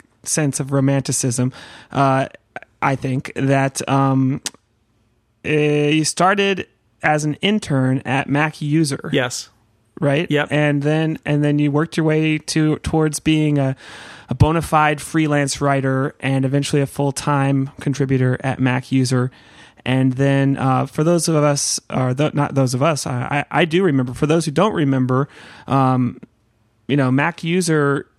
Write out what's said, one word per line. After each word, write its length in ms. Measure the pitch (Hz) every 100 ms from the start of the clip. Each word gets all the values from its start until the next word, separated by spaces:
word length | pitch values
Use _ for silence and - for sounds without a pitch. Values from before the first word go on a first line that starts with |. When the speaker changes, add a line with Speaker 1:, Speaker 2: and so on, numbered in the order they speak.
| _ _
Speaker 1:
sense 360 | - - 151 -
of 100 | 135
romanticism. 800 | 139 135 139 127 127 135 117 127 - - - -
Uh, 360 | - 139 135 135 - _ - - _
I 140 | 139 135
think 360 | 135 131 - -
that, 520 | 135 139 135 - -
um, 520 | 135 135 131 131 139 - - _ _ _ _ _ _ _ _ -
uh, 40 |
you 540 | 151 151 147 147 156 151
started 640 | - 175 202 196 190 - _ _ _
as 220 | 165 151 151
an 100 | 143
intern 640 | 190 214 - 139 131 131 -
at 220 | 135 -
Mac 320 | 143 156 -
User. 480 | 147 151 151 139 -
Speaker 2:
Yes. 360 | 143 123 - - _ _ _ _ -
Speaker 1:
Right? 280 | 143 139 175
Speaker 2:
Yep. 180 | 143 147
Speaker 1:
And 300 | 143 151 143
then, 360 | 143 156 160 160 -
and 180 | 147
then 160 | 147 147
you 120 | 147
worked 240 | 143 160 -
your 80 | 156
way 320 | 156 156 156
to, 380 | - 160 156 151
towards 400 | - 160 156 147
being 380 | - 156 151 147
a, 180 | 135 135 - - - - -
a 80 | 123
bona 260 | 147 165
fide 380 | 156 156 151 151
freelance 600 | - 160 156 147 139 -
writer 540 | 143 139 135 131 139 -
and 240 | 139 135 135
eventually 360 | 139 139 147
a 60 | 139
full-time 840 | - 143 135 - 143 139 139 135 -
contributor 580 | - 131 135 135 127 127
at 160 | 135 123
Mac 320 | 131 127 -
User. 400 | 135 127 127 127 - - - - - -
And 280 | 131 131
then, 440 | 127 139 139 139 139
uh, 300 | 135 127 131
for 160 | - 156
those 220 | 175 156
of 60 | 156
us, 440 | 147 143 - - -
or 240 | - 127
th-, 200 | 127 151
not 220 | - - 135
those 180 | 131
of 80 | 127
us, 220 | 151 147 -
I, 400 | 123 127 143 -
I, 100 | 143
I 40 | 170
do 180 | 165
remember. 300 | 190 139 127
For 120 | 123 147
those 200 | 165 160
who 60 |
don't 220 | 139 208
remember, 560 | 190 143 135 127 131 143 - - - -
um, 520 | 131 131 127 123 - - _ _ _ _ _ -
you 100 | 143
know, 140 | 131
Mac 320 | 131 156 170
User 640 | 165 175 170 156 143 143 -